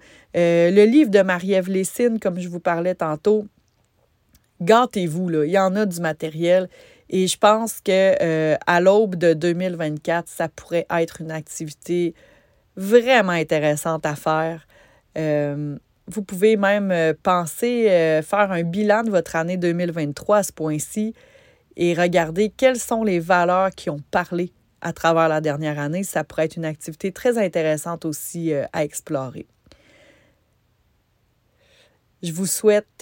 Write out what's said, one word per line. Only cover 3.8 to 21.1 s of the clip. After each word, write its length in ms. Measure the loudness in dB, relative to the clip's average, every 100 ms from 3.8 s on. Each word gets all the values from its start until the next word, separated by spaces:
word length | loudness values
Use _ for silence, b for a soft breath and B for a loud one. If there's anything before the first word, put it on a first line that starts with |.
| _ _ _ _ _ _ _ -4
gâtez-vous, 680 | 4 4 4 -2 -4 -4 -2
là, 160 | -2 0
il 60 |
y 80 | 2
en 160 | 2 0
a 100 | -2
du 140 | -4
matériel. 720 | -6 -6 -8 -2 2 2 0 b b b -6
Et 180 | -2 -2
je 100 | 2
pense 440 | 4 4 0 -6
que, 340 | 0 2 4 2
euh, 320 | 0 0 0 0 2
à 160 | 4
l'aube 340 | 4 4 2 2
de 180 | 2
deux 200 | 2 0
mille 220 | -2 -4 -4
vingt-quatre, 540 | -6 -6 -4 -4 -4
ça 180 | -6 -8
pourrait 400 | -8 -6 -4 -2
être 320 | -2 -4 -6
une 100 | -10
activité 840 | -10 -12 -12 -12 -12 -4 -2 -2 b b b b b b -10
vraiment 560 | 2 4 6 4 4
intéressante 760 | 0 0 0 2 0 -2 -4 -4
à 100 | -4
faire. 520 | -2 0 -2 -6 -14 b b b _ -6
Euh, 600 | -2 0 -2 -4 -6 -8 -16 _ -12
vous 140 | -10
pouvez 340 | -8 0 2 4
même, 360 | 2 0 0
euh, 220 | 2 0 0
penser, 680 | 0 0 -2 -4 -2 0 4
euh, 320 | 4 4 2
faire 300 | 0 0 2
un 120 | 0
bilan 400 | -2 0 2 2
de 60 | 2
votre 260 | -2 0 -4
année 220 | -2 -2
deux 140 | -2
mille 200 | 0 -4
vingt-trois 460 | -4 -6 -4 0 2
à 60 |
ce 80 | 0
point-ci 640 | -4 -4 -4 -6 -6 -6